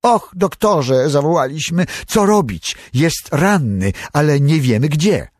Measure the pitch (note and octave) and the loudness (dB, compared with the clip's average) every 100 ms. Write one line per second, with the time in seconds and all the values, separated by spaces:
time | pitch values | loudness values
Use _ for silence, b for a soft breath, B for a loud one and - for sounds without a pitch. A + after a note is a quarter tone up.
0 | A#3+ A3+ - F3+ F#3+ - G#3+ F3 B2+ C3 | 2 0 -2 -4 -4 0 0 0 2 2
1 | C#3+ C#3+ D3 E3 C3 D3+ C#3+ E3 F3+ B | 2 0 2 0 -2 -4 -4 -2 -2 B
2 | - - G3+ G#3 C3+ F2 - B B B2 | -4 0 2 2 0 -6 -10 B B 0
3 | D#3+ - - D#3 F#3+ G3+ B2 G2 G2 B | 0 -2 -6 -2 2 2 0 -2 -2 B
4 | B D3 D3+ C#3+ C#3+ D#3+ B2+ A2 D3 D3+ | B -2 0 2 2 2 2 0 0 0
5 | G3 C#3+ - | 0 0 -4